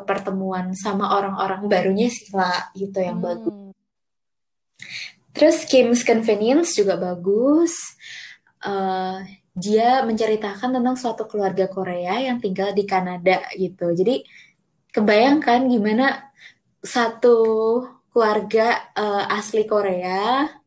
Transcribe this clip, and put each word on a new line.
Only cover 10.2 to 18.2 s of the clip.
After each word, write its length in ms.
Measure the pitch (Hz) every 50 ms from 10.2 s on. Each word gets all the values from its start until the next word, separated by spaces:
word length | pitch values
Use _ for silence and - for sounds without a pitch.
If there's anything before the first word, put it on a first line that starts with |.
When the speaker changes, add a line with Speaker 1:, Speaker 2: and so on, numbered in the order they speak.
| 226 214 214 214 214 202 196 - - 247 262 254
Speaker 1:
tentang 160 | 240 247 254
suatu 320 | 254 - 233 220 226 220
keluarga 400 | - - 208 196 196 185 196 190
Korea 560 | 190 190 190 185 180 180 175 175 180 196 240
yang 160 | 269 262 247 240
tinggal 320 | - 196 185 190 190 202
di 160 | 190 208 196
Kanada 560 | 202 196 185 180 180 180 175 175 185 185 180 - - -
gitu. 360 | - 190 180 185 - 180 175
Jadi 320 | 170 175 185 226 262 - - - - - - _ _ _ _ _ _ _ _ _ -
kebayangkan 720 | - 214 208 208 214 233 277 285 311 - 233 240 247 262
gimana 640 | 254 247 220 202 214 214 233 269 269 - - - - _ _ - - - _ _ _ _ _
satu 560 | - - - 247 233 226 226 - - 240 233 226 226 220 220 220 220 220 233 247 254 - - _ _ _ -
keluarga, 800 | 240